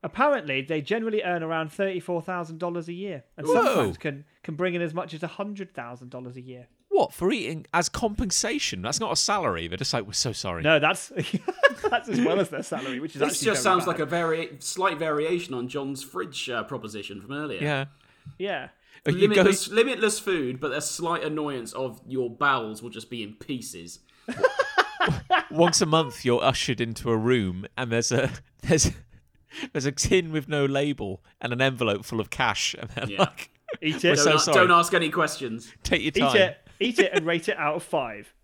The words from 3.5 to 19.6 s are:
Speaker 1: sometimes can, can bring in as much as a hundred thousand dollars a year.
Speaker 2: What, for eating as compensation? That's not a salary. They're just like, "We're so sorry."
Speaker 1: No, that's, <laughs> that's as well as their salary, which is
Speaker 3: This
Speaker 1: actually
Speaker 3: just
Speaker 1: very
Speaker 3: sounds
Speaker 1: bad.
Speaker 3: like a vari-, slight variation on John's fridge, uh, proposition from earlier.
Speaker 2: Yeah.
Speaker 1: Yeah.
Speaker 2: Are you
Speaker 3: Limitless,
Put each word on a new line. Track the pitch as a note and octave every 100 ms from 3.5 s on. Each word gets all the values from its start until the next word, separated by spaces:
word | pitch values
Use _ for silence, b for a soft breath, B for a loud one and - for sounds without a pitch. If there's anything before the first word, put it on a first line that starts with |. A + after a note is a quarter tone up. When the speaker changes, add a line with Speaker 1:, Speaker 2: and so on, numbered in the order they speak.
Speaker 1:
sometimes | G#3+ - A3 A2+ E2+
can, | D#3 C#3 D3 _
can | - D#3
bring | F#3
in | F3
as | E3+
much | D#3+ D#3+
as | D#3+
a | D#3+
hundred | - G3+ G3+ F#3
thousand | - A#2 B2 B2+
dollars | B2 B2+ B2+
a |
year. | B2+ B2 B2 _ _
Speaker 2:
What, | G4 -
for | - F3
eating | C4 A2+ D#3+ -
as | E3+ E3
compensation? | - - G#3 A#3 - A3 C#4+ - F#2+
That's | G2 C#3+
not | A3
a | D#3
salary. | - G3+ D3+ F2 E2+
They're | F2+
just | C3+
like, | B2+ G2+
"We're |
so | G2 B2+
sorry." | G#2 G2 E2+
Speaker 1:
No, | D3+ D#3+
that's, | D3+ F#3+ -
<laughs> | A#3 - G3 - F4+ C5+ B3+ G#4+
that's | A#3+ A#3
as | A3
well | A#3+ F3+
as | E3
their | C#3
salary, | E3+ D3 C3+ B2+
which | D3+
is | C#3
Speaker 3:
This | D3
Speaker 1:
actually | -
Speaker 3:
just | - G3+
Speaker 1:
very | G3+
Speaker 3:
sounds | F#3
Speaker 1:
bad. | F3+
Speaker 3:
like | E3
a | D3
vari-, | E3+ E3 D#3+ E3 C3+
slight | - - F#3+ D#3
variation | D#3+ D3 D#3 F3 E3+
on | C3 B2
John's | C#3+ C#3 C3+
fridge, | - F3+ G#3 B2+ -
uh, | A#2+
proposition | G#2+ B2+ A2 G#2 G2+ G2+
from | G#2+
earlier. | C#3+ D3+ G2
Speaker 2:
Yeah. | D3 C#3+ C#3 _ B B B -
Speaker 1:
Yeah. | G3 E3 C3 _ b b -
Speaker 2:
Are |
you | E3+ G#3
Speaker 3:
Limitless, | G#3 F#3 G3